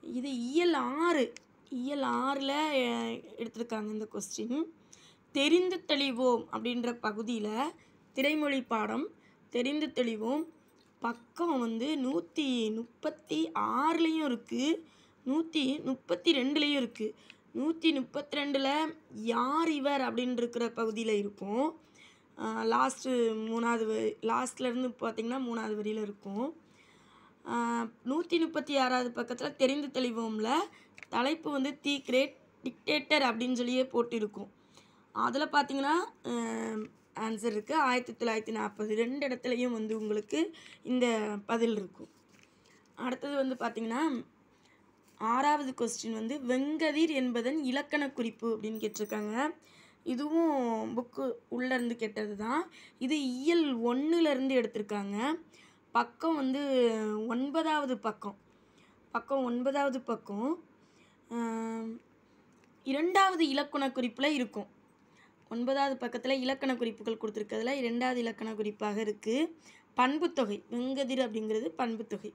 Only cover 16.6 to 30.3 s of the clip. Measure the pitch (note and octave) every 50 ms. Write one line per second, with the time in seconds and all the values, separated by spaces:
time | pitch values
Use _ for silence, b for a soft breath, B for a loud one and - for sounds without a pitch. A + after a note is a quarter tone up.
16.6 | D4 D4 C#4+ C#4 B3 A#3 - - A3 A3 - B B B B B B _ _ A3+
17.6 | C4 D#4 E4 D#4+ - E4 D4+ C4+ B3+ - - C#4+ C#4+ - - D4 C#4+ D4 C#4 C#4
18.6 | C4+ C4+ C#4 D4+ D#4+ D#4 D#4+ - _ _ - G#3+ G#3+ A3+ A3+ A#3 B3 C4 C#4+ D#4
19.6 | E4+ E4 D#4 D4 C4 C#4+ C#4+ C#4 C4 A#3+ A3+ A#3 B3 B3 B3+ A#3 A#3 A#3+ A#3 A#3+
20.6 | A#3 A#3 A#3 - A3+ A3+ G#3+ A3 A3+ A3 G#3+ G3+ G3+ G3+ G3+ - G3 G3 G#3 A#3+
21.6 | C#4 D#4+ - - B B B B B B B B B B _ - - A3 A3 A3+
22.6 | A3 A3+ A3+ A#3+ C4 C4 C4 - - C4 B3+ B3 A#3 A3+ A3 A3 A3 A3 A3+ A#3
23.6 | A#3 A#3 A#3 A3+ A3+ G#3+ A3 A3 A3+ G#3+ G#3 - - A3 A3+ A#3+ B3+ B3 - -
24.6 | B3+ B3 A#3 B3 B3+ B3+ A#3+ - - A#3 A3 A3 A3 A#3 B3 C4+ C4 A#3+ A#3 A3+
25.6 | A3 G#3+ G#3+ G#3 G#3 G#3+ G#3+ A3 G#3+ G3+ G3+ G3+ - G3+ G3 G#3 B3 D4 E4 -
26.6 | - B B B B B B B B B B B B B B _ _ - - A#3+
27.6 | A#3 A#3 A#3 A#3 A#3 A3 - _ _ A#3 C4+ D#4+ F4 - - E4+ E4 - - D4+
28.6 | - - C#4+ C#4 C4 B3+ B3+ B3+ B3 B3 A#3 A#3+ A#3+ - B3 B3 - - - -
29.6 | C4+ B3 C#4 D4 C#4+ C4+ - C4 B3+ B3 A3+ A3+ A#3 A3